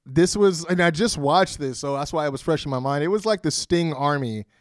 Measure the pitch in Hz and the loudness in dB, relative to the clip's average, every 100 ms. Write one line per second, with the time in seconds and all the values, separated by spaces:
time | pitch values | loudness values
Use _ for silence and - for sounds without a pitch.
0 | - 135 180 208 202 165 170 180 170 156 | -2 2 2 4 2 2 0 2 2 2
1 | 226 - 139 156 143 - 139 123 143 139 | 0 0 2 4 2 -2 -6 -6 -6 -4
2 | 147 160 151 139 - 156 147 131 135 143 | -4 -4 -2 -2 -2 -2 -2 -4 -2 -2
3 | 156 208 220 214 156 - - 170 165 135 | 0 0 0 0 -2 -4 0 0 0 0
4 | 143 143 123 107 101 _ | 0 0 -4 -8 -12 _